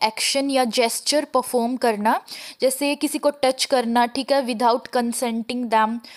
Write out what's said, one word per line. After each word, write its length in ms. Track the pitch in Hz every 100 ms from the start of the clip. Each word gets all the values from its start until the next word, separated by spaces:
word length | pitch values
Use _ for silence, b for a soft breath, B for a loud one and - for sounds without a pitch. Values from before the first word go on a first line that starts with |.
एक्शन 480 | 214 214 - 277 277
या 140 | 269
जेस्चर 600 | 247 233 233 - - 285
परफॉर्म 520 | 294 262 - 247 233 254
करना, 440 | 240 208 214 320 - B B B
जैसे 340 | 254 262 285
किसी 240 | 285 294 302
को 120 | 294
टच 340 | 285 254 262
करना, 420 | - 262 233 233 240
ठीक 260 | 254 247
है, 100 | 277
without 460 | 247 226 240 240 240 254
consenting 680 | 233 233 247 226 226 247 240
them, 280 | 220 220 233 B